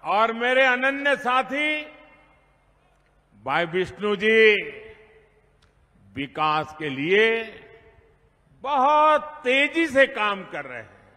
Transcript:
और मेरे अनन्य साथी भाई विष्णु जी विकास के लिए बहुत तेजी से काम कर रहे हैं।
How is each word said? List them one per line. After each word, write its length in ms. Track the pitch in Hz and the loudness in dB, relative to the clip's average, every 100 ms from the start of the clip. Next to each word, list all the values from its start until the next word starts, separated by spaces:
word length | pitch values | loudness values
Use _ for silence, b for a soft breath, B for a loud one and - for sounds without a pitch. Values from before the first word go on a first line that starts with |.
और 300 | 151 196 226 | 0 0 0
मेरे 320 | 226 240 254 269 | 0 0 2 2
अनन्य 500 | 247 269 277 285 277 | 2 -2 -2 -2 -2
साथी 680 | 240 254 262 269 302 302 302 - - _ _ _ _ _ _ _ _ _ _ _ _ 101 117 | 0 -2 -2 -4 -4 -4 -8 -20 -20 _ _ _ _ _ _ _ _ _ _ _ _ _ -4
भाई 200 | 151 170 | -4 -2
विष्णु 500 | 175 180 - 208 202 | -4 -6 -6 -6 -2
जी 400 | 214 220 220 208 156 - - - _ _ _ _ _ _ _ _ _ _ 98 107 | 2 6 6 4 -4 -16 -20 -20 _ _ _ _ _ _ _ _ _ _ _ -12
विकास 600 | 139 156 156 151 151 - | -10 -4 -2 0 -4 -8
के 100 | 151 | -8
लिए 380 | 135 151 196 226 226 220 - - - - _ _ _ _ _ _ _ | -4 0 2 2 0 -8 -18 -20 -20 -20 _ _ _ _ _ _ _
बहुत 800 | 254 285 269 302 311 302 - - | -4 2 4 4 4 4 -2 -8
तेजी 420 | 247 262 294 311 330 | -2 0 0 0 0
से 180 | 262 269 | 2 2
काम 360 | 208 208 196 | 0 -4 -4
कर 220 | 180 156 139 | -10 -14 -12
रहे 160 | 123 | -16
हैं। 320 | 107 - _ | -18 -20 _